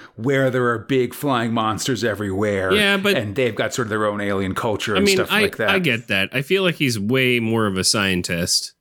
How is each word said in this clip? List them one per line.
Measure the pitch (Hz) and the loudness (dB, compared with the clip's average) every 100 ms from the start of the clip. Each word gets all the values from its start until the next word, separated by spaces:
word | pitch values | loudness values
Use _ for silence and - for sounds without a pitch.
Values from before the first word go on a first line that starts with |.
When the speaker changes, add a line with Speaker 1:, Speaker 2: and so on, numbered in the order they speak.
| - - | -20 -6
Speaker 1:
where | 120 135 135 | 0 2 2
there | 127 123 | 2 0
are | 113 | -2
big | 107 131 123 | 0 0 0
flying | - 143 123 117 | -2 -2 0 0
monsters | 113 110 101 - 113 | 0 0 -2 -2 -2
everywhere. | 113 101 101 95 107 98 92 | -2 -2 -4 -2 0 0 2
Speaker 2:
Yeah, | 101 101 101 | 2 2 2
but | 202 160 | 2 0
Speaker 1:
And | 107 98 | -2 0
they've | 123 | -2
got | 104 113 | 0 -4
sort | - 110 | -2 -2
of | |
their | 107 107 | 0 0
own | 104 | -2
alien | 101 98 95 | -2 -2 -2
culture | 92 117 101 - | -2 -2 -2 -2
Speaker 2:
I | 101 | 2
Speaker 1:
and | 202 | 4
Speaker 2:
mean, | 196 | 2
Speaker 1:
stuff | - | 2
Speaker 2:
I, | 202 | 0
Speaker 1:
like | - - | 0 0
that. | 110 | 0
Speaker 2:
I | 196 | 2
get | - 117 - | 0 -2 -2
that. | 98 98 | -2 -2
I | 127 | -4
feel | 135 190 | 0 2
like | 180 | 2
he's | - 139 113 | 0 -2 0
way | 101 131 127 120 | 0 2 2 2
more | 113 113 104 | 2 2 2
of | 92 | 0
a | |
scientist | 90 113 98 90 - 85 90 - - _ | 0 2 2 2 0 -2 0 -2 -4 _